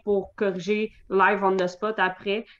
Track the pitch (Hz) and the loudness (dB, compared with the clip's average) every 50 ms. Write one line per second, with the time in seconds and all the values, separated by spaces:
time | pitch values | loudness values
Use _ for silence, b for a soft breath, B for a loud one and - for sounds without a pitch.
0 | - 208 202 196 185 - _ - 214 196 180 185 165 202 214 214 220 214 b b | -2 0 0 0 0 -4 _ -2 -2 -2 -2 -2 -2 -2 0 0 -2 -4 b b
1 | b - 190 196 185 196 208 190 196 190 190 190 180 180 - - 214 214 214 208 | b -2 2 4 4 4 4 2 2 0 2 2 0 -2 -2 -4 -6 -4 0 0
2 | 185 185 185 - - 202 196 233 233 b b b | 0 -2 -2 -4 -4 -4 -4 -4 -4 b b b